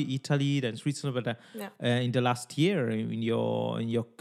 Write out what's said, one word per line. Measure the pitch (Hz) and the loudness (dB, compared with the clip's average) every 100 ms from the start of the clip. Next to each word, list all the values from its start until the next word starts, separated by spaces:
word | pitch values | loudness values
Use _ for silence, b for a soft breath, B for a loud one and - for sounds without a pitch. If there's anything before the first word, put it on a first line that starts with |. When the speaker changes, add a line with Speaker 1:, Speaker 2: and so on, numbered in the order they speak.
| 147 131 | 2 -2
Speaker 1:
Italy, | - 143 139 143 | 0 0 2 0
then | 120 110 | 0 -2
Switzerland. | 147 139 143 123 | -4 -2 -4 -2
But, | 117 | -2
uh, | 110 B - | -4 B -12
Speaker 2:
Yeah. | 101 - | -12 -4
Speaker 1:
uh, | 120 120 123 | 0 2 2
in | |
the | 127 | 2
last | 123 120 - - | 2 0 -2 2
year, | 170 190 117 | 2 4 0
in, | 110 113 | 0 -2
in | 113 | -2
your, | 113 113 113 113 117 113 | 0 0 0 0 -2 -2
in | 117 | 0
your | 117 113 - | -2 -2 -8